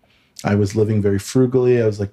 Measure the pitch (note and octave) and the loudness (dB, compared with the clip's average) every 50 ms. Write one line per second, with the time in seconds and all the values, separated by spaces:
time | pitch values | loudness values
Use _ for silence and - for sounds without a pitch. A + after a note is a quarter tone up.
0 | _ _ _ _ _ _ _ - - - G#2 G2+ G#2 F#2+ G#2 A2 G#2+ G#2 A2 G#2 | _ _ _ _ _ _ _ -8 -4 -2 0 0 0 0 0 -2 0 0 0 0
1 | G2 G2+ G2 G2 - - - C3 C3 B2 B2+ C3 B2 B2 B2 A#2+ A2+ A2 G2+ G#2 | 0 0 -2 -2 -4 -2 0 2 2 2 2 0 2 2 2 2 2 0 -2 -2
2 | G2+ G2+ | -8 -8